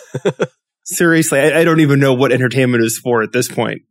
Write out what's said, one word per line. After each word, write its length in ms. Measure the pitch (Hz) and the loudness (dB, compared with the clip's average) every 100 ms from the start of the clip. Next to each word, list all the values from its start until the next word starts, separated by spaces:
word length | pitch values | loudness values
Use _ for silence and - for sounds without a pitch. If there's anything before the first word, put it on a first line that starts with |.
| - 143 | -14 -8
<laughs> 600 | 196 - - _ _ _ - | -6 -4 -8 _ _ _ -14
seriously, 540 | - 175 165 160 139 | -2 0 2 0 0
I, 180 | 151 156 | 2 2
I 40 | 170 | 2
don't 160 | 160 | 2
even 180 | 151 139 | 2 2
know 140 | 139 | 2
what 180 | 127 131 | 2 2
entertainment 540 | 123 127 127 127 120 113 | 0 0 0 0 0 0
is 120 | 110 | -2
for 220 | 127 120 | -4 -2
at 120 | 107 | -2
this 160 | 123 123 | -4 -4
point. 320 | - 113 107 _ | -4 -6 -6 _